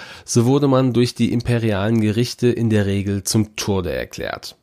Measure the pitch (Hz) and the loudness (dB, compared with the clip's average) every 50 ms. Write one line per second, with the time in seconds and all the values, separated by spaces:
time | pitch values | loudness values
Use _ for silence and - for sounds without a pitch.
0 | - - - - - - - 123 117 123 139 143 147 139 131 127 131 127 120 120 | -18 -18 -20 -18 -10 -2 2 2 4 4 4 4 4 4 4 2 2 2 2 2
1 | 123 123 - - 117 - - 117 - - 120 117 113 110 101 95 98 110 117 113 | 2 0 0 0 0 0 0 -2 -2 -2 -2 0 0 0 0 0 0 0 0 2
2 | 107 107 101 113 120 - - - 123 120 117 - 117 113 110 104 101 98 98 101 | 2 2 0 0 -2 -2 -2 0 0 0 2 2 0 0 2 2 2 0 0 -2
3 | 95 101 101 101 - - - 113 104 - - - - - 101 95 87 80 67 62 | -2 -2 -4 -4 -4 0 0 0 0 0 -4 -6 -4 -2 -2 -2 -2 -4 -4 -6
4 | 58 57 - - - - - - - - - _ | -6 -8 -8 -8 -8 -8 -8 -8 -12 -16 -18 _